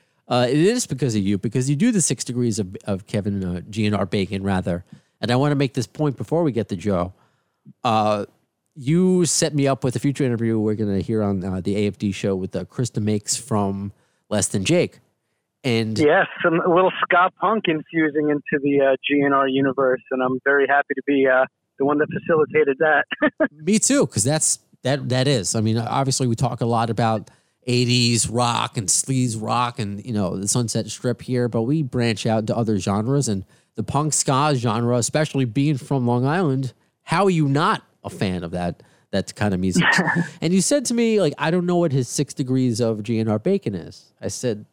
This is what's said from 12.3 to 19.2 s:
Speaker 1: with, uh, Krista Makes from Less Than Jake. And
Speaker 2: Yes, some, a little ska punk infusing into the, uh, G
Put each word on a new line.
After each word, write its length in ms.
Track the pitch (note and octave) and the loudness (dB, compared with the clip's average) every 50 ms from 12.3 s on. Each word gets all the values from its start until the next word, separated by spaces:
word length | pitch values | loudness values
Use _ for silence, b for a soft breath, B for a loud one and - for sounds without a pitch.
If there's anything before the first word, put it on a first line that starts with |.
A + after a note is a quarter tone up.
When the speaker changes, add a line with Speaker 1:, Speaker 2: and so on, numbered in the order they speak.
| G2 | -2
Speaker 1:
with, 180 | F#2 F#2+ F#2 - | -2 -4 -6 -6
uh, 80 | F#2 F#2 | -8 -8
Krista 380 | - - - B2 - - A#2+ G#2 | -8 -6 -6 -6 -4 -4 -4 -2
Makes 320 | G#2+ G#2+ G#2 - - - | 0 -2 -2 -2 -4 -6
from 560 | - - - A2 G#2 G2+ G2 G2 G2 G2+ G#2 - _ _ _ _ _ _ - | -6 -4 -2 0 0 0 0 -2 -4 -6 -8 -10 _ _ _ _ _ _ -4
Less 180 | G#2 G#2 - | -2 -2 -2
Than 160 | - - G2+ F#2 | 0 -2 -2 0
Jake. 360 | B2+ E3 F3+ C3 - - - _ _ _ _ _ _ _ _ _ _ _ _ - | 2 2 2 2 0 -4 -12 _ _ _ _ _ _ _ _ _ _ _ _ -2
And 320 | B2+ A#2 A2+ A2+ A2 A2 - | 0 0 0 0 0 0 2
Speaker 2:
Yes, 280 | D3+ D3 E3+ G3 F3 - - - | 4 4 4 4 2 0 -2 -2
some, 200 | F3 F3 D#3+ E3+ | 0 0 0 2
a 120 | D#3 F#3 E3 | 2 2 4
little 180 | F3+ F#3 F3+ - - - | 4 4 2 0 -2 -2
ska 280 | - F3+ F3 F3+ F#3 - - | 2 4 4 4 2 0 -2
punk 240 | F3 F#3+ A3+ G#3+ - | -2 0 0 0 0
infusing 640 | F3 D#3 D#3 - - E3 E3 D#3+ D3+ C#3 D#3 D3 D3+ | -2 -2 -2 -4 -4 -2 0 0 0 0 0 0 0
into 340 | D3 D3 - - D#3 C#3+ C3+ | 0 -2 -2 -2 -4 -2 0
the, 160 | C#3+ C#3 C#3 | 2 2 4
uh, 140 | C3+ C3+ C3 - - | 4 4 2 2 0
G 160 | - D3 C#3+ | 0 2 2